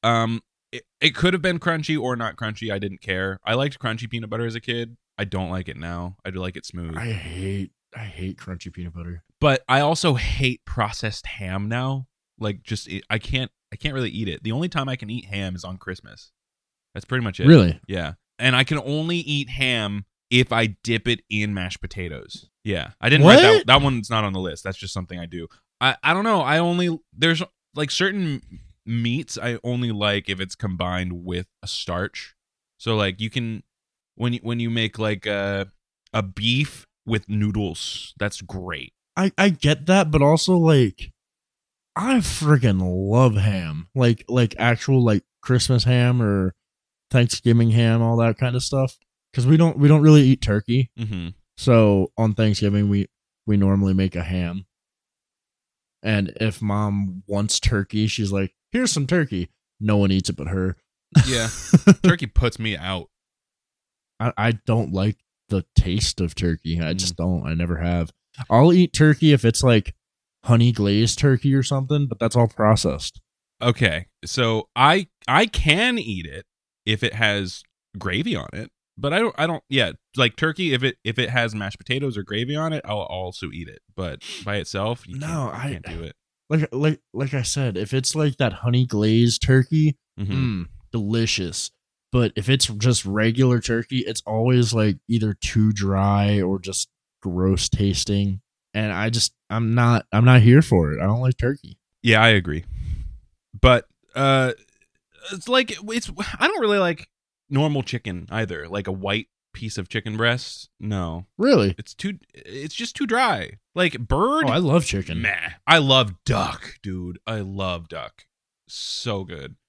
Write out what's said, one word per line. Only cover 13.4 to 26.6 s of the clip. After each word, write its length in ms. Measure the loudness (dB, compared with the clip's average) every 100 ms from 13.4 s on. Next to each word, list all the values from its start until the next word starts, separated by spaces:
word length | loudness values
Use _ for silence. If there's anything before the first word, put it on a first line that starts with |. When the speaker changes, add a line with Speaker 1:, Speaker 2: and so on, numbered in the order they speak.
| -6 _ _
Speaker 1:
I 20 | -10
can't 180 | -8 -6
really 140 | -6
eat 160 | -6 -6
it. 160 | -6
The 80 | -6
only 180 | -4 -4
time 180 | -6 -6
I 100 | -8
can 120 | -8
eat 160 | -12 -8
ham 300 | -8 -8 -8
is 80 |
on 140 | -12 -14
Christmas. 540 | -12 -14 -16 -20 -20 _ _ _ _ _ _
That's 120 | -18 -6
pretty 180 | -4
much 160 | -4 2
it. 80 | 8
Speaker 2:
Really? 320 | 10 8 0 -8
Speaker 1:
Yeah. 260 | -8 -8 -12 _ _
And 180 | 0 2
I 80 |
can 160 | 0 -2
only 380 | -4 -6 -4 -6
eat 320 | -4 -6 -6
ham 560 | -4 -4 -2 -4 -8 -12 _ _
if 240 | 0 2
I 240 | 0 -2 -4
dip 240 | -6 -4 -2
it 140 | -6 _
in 240 | -6 -4
mashed 280 | -6 -8 -10
potatoes. 680 | -12 -10 -12 -12 -16 -20 _ _
Yeah. 280 | -8 -6 -8 -4
I 80 | 2
didn't 180 | 8 10
write 140 | 10
that. 120 | 10 6
Speaker 2:
What? 100 | 6
Speaker 1:
That 140 | 4
one's 280 | 4 -2 -2
not 140 | -2
on 80 | -2
the 60 | -4
list. 240 | -6 -8
That's 140 | -10 -10
just 160 | -8
something 260 | -10 -10 -12
I 60 | -12
do. 220 | -12 -14 _ _ _
I, 140 | -2 -2
I 100 | -2
don't 100 | 0 0
know. 160 | 0
I 180 | 2
only, 380 | 2